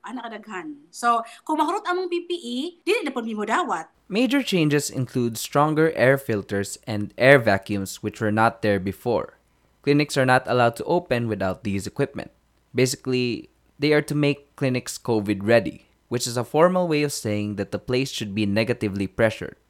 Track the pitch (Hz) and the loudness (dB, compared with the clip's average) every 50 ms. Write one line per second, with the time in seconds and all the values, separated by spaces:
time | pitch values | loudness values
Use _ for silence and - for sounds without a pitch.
0 | - 190 226 254 240 233 226 208 214 220 202 185 160 156 147 - - _ - - | -14 -12 -12 -12 -12 -12 -14 -14 -14 -12 -12 -12 -12 -12 -14 -16 -20 _ -14 -2
1 | 233 240 233 233 233 - - - _ - 311 302 302 302 349 427 427 339 359 370 | 0 2 2 2 0 -6 -16 -16 _ -4 0 0 0 0 -2 -4 -2 -2 -4 -2
2 | 370 349 349 349 349 - 349 339 - 240 240 247 285 359 - _ _ 320 403 480 | -2 -4 -4 -6 -4 -6 -8 -8 -6 -8 -6 -6 -6 -8 -10 _ _ 0 0 0
3 | 370 277 254 247 226 226 220 208 208 202 226 339 359 240 190 165 165 - _ _ | 0 -4 -6 -6 -6 -6 -6 -6 -2 0 0 0 0 -2 -4 -6 -6 -12 _ _
4 | _ _ 180 214 254 233 247 285 247 - 196 180 156 151 143 147 139 - - 135 | _ _ 0 0 2 2 2 0 0 2 2 2 2 4 2 2 0 -2 -4 -4
5 | 127 - - 131 120 117 113 - - - - 147 147 156 156 151 156 160 - - | -6 -2 -2 -2 -2 0 -2 -6 -10 -2 2 2 2 2 2 2 2 2 2 4
6 | 117 127 139 135 - - 113 101 98 - 104 98 101 - - - _ - 113 104 | 4 4 4 2 0 -4 -4 -4 -2 -2 -4 -4 -4 -4 -8 -14 _ -6 -6 -6
7 | 104 95 - - 120 131 143 135 120 113 98 95 - - 104 101 95 95 - - | -6 -8 -2 4 8 8 8 8 8 4 2 2 0 -4 -4 -4 -4 -6 -10 -8
8 | - 107 - - 113 107 101 110 110 117 117 - - 107 101 98 90 101 95 - | -8 -8 -6 -2 -2 0 2 4 2 2 2 0 0 0 0 2 0 -4 -8 -6
9 | - 123 117 92 - - _ _ _ _ _ _ _ _ _ _ _ 143 143 147 | -2 -2 0 0 -2 -4 _ _ _ _ _ _ _ _ _ _ _ 2 2 2
10 | 147 143 - 139 131 127 127 131 - - 120 123 120 117 113 - - - 165 180 | 2 0 0 0 4 4 4 2 2 0 2 4 4 2 2 -2 -4 -2 -2 -2
11 | 180 - 127 120 120 113 107 98 95 92 95 - - 107 98 98 95 104 _ - | 0 0 -2 -2 0 -2 -2 -2 -2 -4 -4 -4 -4 -4 -4 -2 -4 -6 _ -4
12 | 143 - - - - - _ _ _ _ _ _ _ _ - 120 127 127 - - | -4 -4 -4 -12 -12 -12 _ _ _ _ _ _ _ _ 0 0 2 2 0 -6
13 | - 131 127 127 123 120 117 - - _ _ _ _ _ _ _ 143 151 151 147 | -4 -2 -2 0 0 -2 -4 -6 -8 _ _ _ _ _ _ _ 0 2 2 2
14 | 151 - 147 147 147 143 143 143 - _ _ - 143 131 127 123 - - - - | 2 0 -2 0 2 0 0 -2 -8 _ _ -4 -2 -2 -2 -2 -4 -8 -14 -8
15 | _ - 117 110 101 104 104 95 98 107 117 117 - 82 - - _ _ _ _ | _ 0 0 0 2 0 -2 -2 2 4 4 4 4 0 -10 -10 _ _ _ _
16 | _ _ 113 120 - 123 117 123 117 - - 151 165 180 185 185 180 170 156 147 | _ _ -4 -4 -4 -4 -4 -4 -6 0 2 4 4 4 4 0 0 0 0 0
17 | 147 143 - - - 113 104 104 104 104 104 98 101 - - 101 - - 123 123 | 0 -2 -4 -6 -4 -2 -2 -2 -2 -4 -4 -6 -6 -6 -6 -8 -4 -2 0 0
18 | 139 135 - - 117 104 95 110 107 101 98 107 113 123 120 - - 104 95 98 | 0 -2 -6 -8 -8 -6 -2 -2 0 2 2 0 0 0 -2 -2 -2 -4 -2 -2
19 | 98 92 _ - 117 110 - - 92 - - _ _ | -4 -4 _ 2 2 2 2 -2 -12 -14 -14 _ _